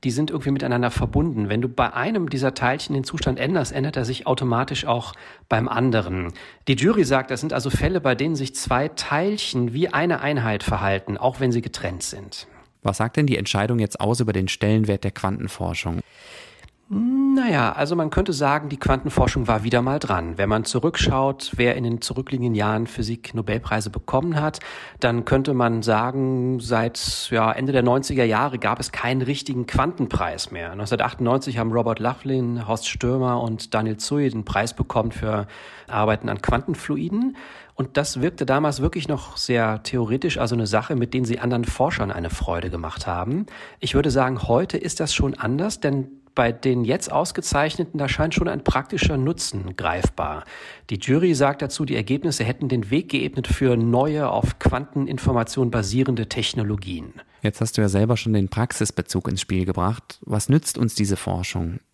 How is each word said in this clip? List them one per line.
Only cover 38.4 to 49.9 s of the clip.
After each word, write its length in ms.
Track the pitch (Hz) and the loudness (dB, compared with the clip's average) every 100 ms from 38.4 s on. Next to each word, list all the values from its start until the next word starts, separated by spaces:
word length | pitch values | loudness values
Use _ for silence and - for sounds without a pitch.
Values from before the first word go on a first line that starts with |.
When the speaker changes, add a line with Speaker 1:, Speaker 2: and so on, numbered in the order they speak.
| - | 0
Speaker 1:
damals 340 | 135 151 135 | 2 2 0
wirklich 280 | 160 175 147 | -2 -2 -4
noch 280 | 143 - - | -4 -6 -8
sehr 460 | - 120 110 107 | 0 2 2 0
theoretisch, 560 | - 127 110 131 170 - | -2 -2 0 0 0 0
also 160 | 117 | 0
eine 120 | 117 107 | 0 2
Sache, 300 | 110 113 135 | 2 2 -2
mit 160 | 120 | 0
denen 140 | 131 120 | 0 0
sie 120 | 117 | -2
anderen 280 | 120 120 113 | 0 0 -2
Forschern 440 | - 139 - 101 | 0 0 2 -2
eine 200 | 85 85 | -2 -6
Freude 400 | - - 85 90 | -4 -2 -2 -4
gemacht 360 | 87 80 - - | -6 -8 -8 -6
haben. 380 | 87 92 156 208 - - - | -4 -2 -2 -4 -10 -20 -8
Ich 160 | 143 | 0
würde 160 | 135 143 | 2 4
sagen, 340 | 127 131 127 | 4 2 0
heute 340 | - 120 190 - | 2 2 2 -2
ist 220 | - - | -4 -4
das 120 | 156 | -2
schon 220 | - 143 | 0 0
anders, 460 | - 107 135 202 - | 0 -2 0 -2 0
denn 260 | 147 135 131 - _ | 0 0 -4 -12 _
bei 180 | - 120 | 0 2
den 320 | 117 135 123 | 2 0 2
jetzt 260 | 117 160 - | 2 0 0
Ausgezeichneten, 880 | 143 180 - - 143 156 156 160 156 | 0 0 -2 -2 0 0 0 -4 -2
da 100 | 139 | -2
scheint 240 | - 156 | 0 0
schon 140 | 160 170 | 2 0
ein 160 | - | 0
praktischer 540 | - 127 135 185 - 147 | 0 0 -2 0 2 2
Nutzen 580 | 131 170 - 101 92 90 | 0 -2 -4 -6 -8 -4
greifbar. 680 | 82 | -2